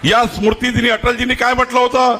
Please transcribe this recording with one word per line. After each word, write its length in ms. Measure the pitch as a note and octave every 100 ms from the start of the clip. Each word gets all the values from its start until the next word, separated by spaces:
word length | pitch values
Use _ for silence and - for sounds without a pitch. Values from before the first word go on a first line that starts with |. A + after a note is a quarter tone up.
| C#3+
या 140 | A3
स्मृतिदिनी 640 | A#3 - G#3 A3 B3 A#3+ A#3
अटलजींनी 460 | A3 A#3+ A#3+ B3 -
काय 180 | A#3+
म्हटलं 260 | B3+ B3 B3
होतं? 380 | B3 B3+ B3+